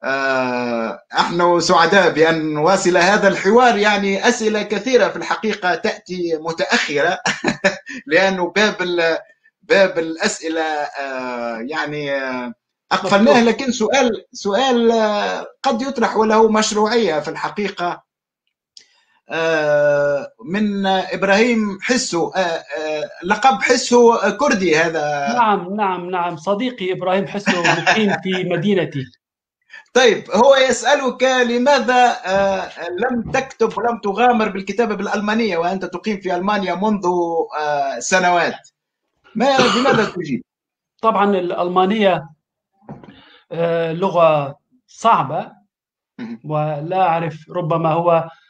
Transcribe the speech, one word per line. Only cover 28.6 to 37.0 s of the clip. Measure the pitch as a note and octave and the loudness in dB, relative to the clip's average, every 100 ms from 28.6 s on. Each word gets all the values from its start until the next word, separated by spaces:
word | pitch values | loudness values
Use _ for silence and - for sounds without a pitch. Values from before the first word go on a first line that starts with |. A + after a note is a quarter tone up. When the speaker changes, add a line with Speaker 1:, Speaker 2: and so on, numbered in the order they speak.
| F#3+ F#3+ D#3 C#3 B2+ _ _ _ _ _ _ - _ | 0 0 0 -6 -10 _ _ _ _ _ _ -20 _
Speaker 1:
طيب، | A#3+ B3+ F#3+ - | 4 4 2 0
هو | F#3 C4 C4+ | 4 6 6
يسألك | C4 - A3+ C#4+ C4 - | 4 2 2 0 0 0
لماذا، | B3+ B3+ A#3+ A#3+ B3+ C#4+ A3+ B3+ A#3+ - F3+ | 0 2 0 2 4 2 4 4 4 2 -2
آه، | F#3+ G3 F#3+ F3+ - E3 | 0 0 0 -6 -10 -10
لم | F3+ A#3+ B3 - | -4 -4 -4 -2
تكتب | C4 C4 - A3+ - | -4 -4 -2 -2 0
ولم | A3+ A#3 | -4 -2
تغامر | G#3 F#3+ B3 A3+ G#3+ | -4 2 2 4 0
بالكتابة | F#3+ F#3+ G3 A#3 G3 | -4 -8 -2 -2 -2
بالألمانية | G3+ G#3 G#3 A3 A3+ E3 | -4 -4 -2 0 0 0
وأنت | E3+ F#3+ - | -2 -2 -6
تقيم | F3+ A3 G3+ | -8 -6 -6
في | F#3 F3 | -4 -2
ألمانيا | F#3+ G#3 F#3 F3 | -2 -2 -2 -2
منذ، | G#3+ G3+ | -2 0